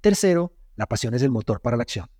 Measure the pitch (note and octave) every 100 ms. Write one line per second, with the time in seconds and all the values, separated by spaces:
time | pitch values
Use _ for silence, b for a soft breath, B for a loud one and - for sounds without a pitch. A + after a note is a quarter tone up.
0 | G#3+ G3+ G3 E3+ F3 _ - - G#2+ -
1 | A#2 A#2+ C3+ A#2 G#2+ G#2 A#2+ A#2 A#2+ -
2 | - _